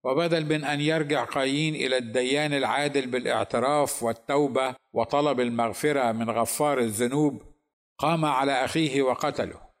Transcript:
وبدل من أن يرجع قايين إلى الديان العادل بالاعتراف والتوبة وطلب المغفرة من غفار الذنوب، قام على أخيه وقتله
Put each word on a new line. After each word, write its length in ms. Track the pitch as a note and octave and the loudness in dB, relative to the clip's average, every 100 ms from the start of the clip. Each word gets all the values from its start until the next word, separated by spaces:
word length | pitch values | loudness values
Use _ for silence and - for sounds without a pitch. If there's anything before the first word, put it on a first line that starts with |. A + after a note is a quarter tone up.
وبدل 420 | C3 C3+ E3+ E3 D3+ | 0 0 2 0 0
من 180 | D#3 | -2
أن 160 | C#3+ C#3+ | 0 0
يرجع 440 | D3 D#3+ D3 D3 | 0 0 0 -2
قايين 500 | A#2 C#3+ C3+ C#3 D#3 | -2 -2 0 0 0
إلى 220 | D3+ C3 B2+ | -2 0 -2
الديان 580 | A#2 B2 B2+ C#3+ D3+ | 0 -2 0 0 0
العادل 520 | C#3+ B2+ C3 D3 C#3 B2+ | 0 0 0 0 -2 -2
بالاعتراف 960 | B2 B2 A#2 G#2 B2 B2+ D3 C#3 - | -4 -2 -2 0 0 2 2 0 -2
والتوبة 720 | A#2 A2 - C#3+ C#3+ B2+ C3 B2 _ | -4 -4 0 2 2 0 -2 -4 _
وطلب 480 | A#2+ A2+ C#3+ D3 B2 | -4 0 2 2 0
المغفرة 720 | B2 A#2 A2+ G2+ D3+ C#3 A#2+ | 0 0 -2 0 0 2 0
من 180 | A2+ A2+ | 0 -2
غفار 480 | A2+ A2+ - D3 C#3 | 0 -2 0 0 2
الذنوب، 640 | A#2 G#2 A#2+ C#3 D3+ A#2+ - - _ _ _ - | 0 0 0 2 0 0 -16 -20 _ _ _ -2
قام 260 | D3 E3 | 0 2
على 400 | D3+ C3 C#3 C3+ | 2 2 2 0
أخيه 380 | B2+ E3 D#3 C3+ | 0 0 0 2
وقتله 580 | C3 B2 D3+ C3+ G2+ - - _ | 2 2 -2 -2 -6 -8 -20 _